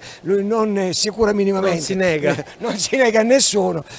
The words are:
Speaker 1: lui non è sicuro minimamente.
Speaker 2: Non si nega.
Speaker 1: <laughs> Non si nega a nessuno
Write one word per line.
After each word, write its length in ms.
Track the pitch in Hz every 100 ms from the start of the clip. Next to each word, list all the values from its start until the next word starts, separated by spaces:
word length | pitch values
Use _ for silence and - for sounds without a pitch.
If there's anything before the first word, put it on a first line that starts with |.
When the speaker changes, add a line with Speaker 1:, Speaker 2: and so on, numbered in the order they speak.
| - -
Speaker 1:
lui 240 | 160 196 202
non 320 | 226 220 196
è 160 | 185
sicuro 400 | 160 214 202 214
minimamente. 420 | 208 196 196 190 170
Speaker 2:
Non 60 |
si 120 | 151 190
nega. 500 | 185 156 147 135 -
Speaker 1:
<laughs> 80 | -
Non 180 | 220 214
si 180 | - 269
nega 240 | 240 220
a 40 |
nessuno 600 | 226 269 - 208 185 165 -